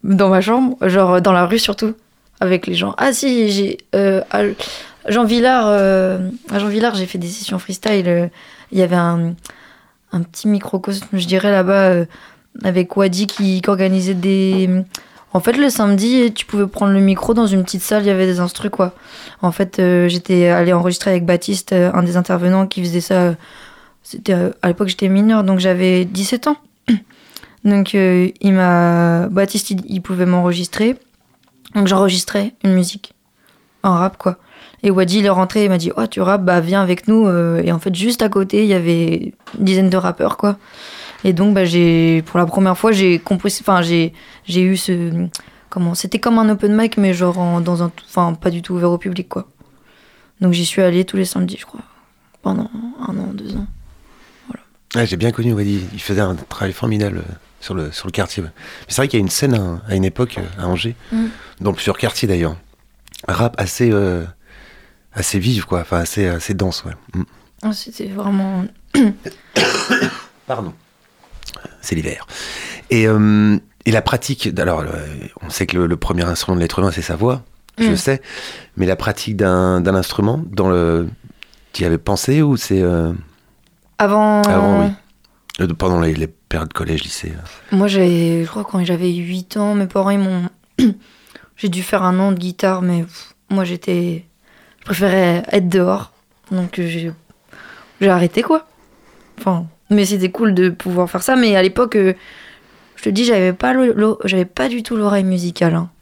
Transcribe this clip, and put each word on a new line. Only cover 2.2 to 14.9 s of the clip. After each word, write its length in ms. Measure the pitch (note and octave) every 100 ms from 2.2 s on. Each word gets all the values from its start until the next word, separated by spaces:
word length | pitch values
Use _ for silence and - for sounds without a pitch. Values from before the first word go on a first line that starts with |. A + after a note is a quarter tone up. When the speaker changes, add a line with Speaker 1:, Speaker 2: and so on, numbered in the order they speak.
| _ _
Speaker 1:
avec 260 | F#3+ F3+ -
les 80 |
gens. 200 | F3 F#3+ G3+
Ah 140 | C4+
si, 380 | A#3+ C#4 B3 G#3+
j'ai, 280 | G3+ G3 - -
euh, 280 | G3 G3 F#3+ -
à 120 | G3+
L-, 140 | G#3 G#3 - - - - -
Jean 160 | G#3+
Villard, 420 | A3+ A#3 A#3+ B3+ G#3+
euh, 640 | G#3 G3 F#3+ F#3 F#3 F#3 A#3+ -
à 80 | G3+
Jean 100 | G#3
Villard, 260 | G#3 A#3
j'ai 120 | G#3 F#3
fait 120 | F#3
des 100 | F3
sessions 300 | G#3+ G#3 F#3+
freestyle, 500 | - F#3 A3 G#3 F3
euh, 200 | F3 F3 - - - -
il 60 | F#3+
y 40 |
avait 140 | F3+ F3
un, 380 | E3+ E3+ E3 E3+ - - - _ _ _ _
un 100 | F3+
petit 260 | E3+ - G#3+
microcosme, 580 | G#3 G3 F#3+ F#3+ G3 -
je 140 | F#3+ E3+
dirais, 240 | F#3 G#3
là-bas, 400 | G3+ F#3 G3 F#3+
euh, 140 | F3+ E3 - - _ _ -
avec 320 | G3 F#3 F3+ -
Wadi 300 | G3 F3+ G3+
qui, 340 | - G3 F#3
qui 80 | F3+
organisait 440 | G3 F#3+ F#3+ F3+
des, 540 | F#3 F#3 G3 F#3+ F#3+ F#3 F#3 F#3